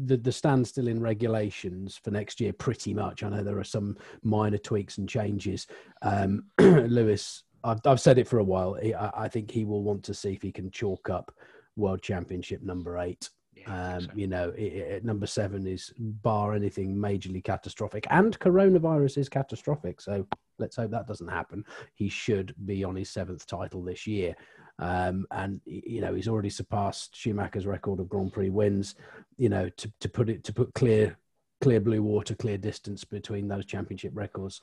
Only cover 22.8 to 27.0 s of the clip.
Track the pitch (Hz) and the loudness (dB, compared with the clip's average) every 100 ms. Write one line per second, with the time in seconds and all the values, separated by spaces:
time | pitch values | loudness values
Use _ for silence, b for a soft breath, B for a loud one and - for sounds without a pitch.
22.8 | 95 92 95 - 90 87 - 90 92 92 | -2 -4 -6 -6 -6 -8 -8 -8 -6 -8
23.8 | 90 90 - 107 87 82 b b b - | -8 -8 -4 -2 -2 -6 b b b -8
24.8 | 85 90 90 92 95 - 95 98 - 101 | -2 0 0 -2 -4 -6 -6 -8 -10 -12
25.8 | - 117 92 92 98 110 101 - 107 107 | -8 -4 -2 -2 0 0 -2 -4 -4 -2
26.8 | 98 - | -2 -4